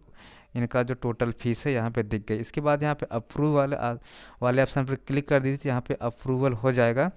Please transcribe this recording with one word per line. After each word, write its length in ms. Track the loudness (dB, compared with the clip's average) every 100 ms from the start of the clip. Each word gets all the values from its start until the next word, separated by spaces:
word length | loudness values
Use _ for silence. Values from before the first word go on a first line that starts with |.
| -18 -20 -20 -20 -10 -4
इनका 280 | -2 0
जो 100 | 0 -2
टोटल 360 | -4 0 -2
फीस 320 | -2 -2 -2 0
है 80 |
यहाँ 180 | 0 0
पे 120 | -2
दिख 240 | -2 -2 -2
गई। 100 | -4
इसके 240 | -4 -2
बाद 220 | 0 2
यहाँ 120 | 0 -2
पे 100 | -4
अप्रूव 440 | -4 -4 0 2 4
वाले, 200 | 2 0
आ, 180 | -4 -4 -10 -20 -20 -4
वाले 200 | 0 2
ऑप्शन 240 | 2 2 -2
पर 100 | -4
क्लिक 300 | -4 -2 2
कर 100 | 2
दीजिए, 300 | 2 -2 -2
यहाँ 120 | -2
पे 120 | -2 -4
अप्रूवल 580 | -4 -6 -2 0 0 0
हो 160 | 2
जाएगा। 380 | 4 4 4 0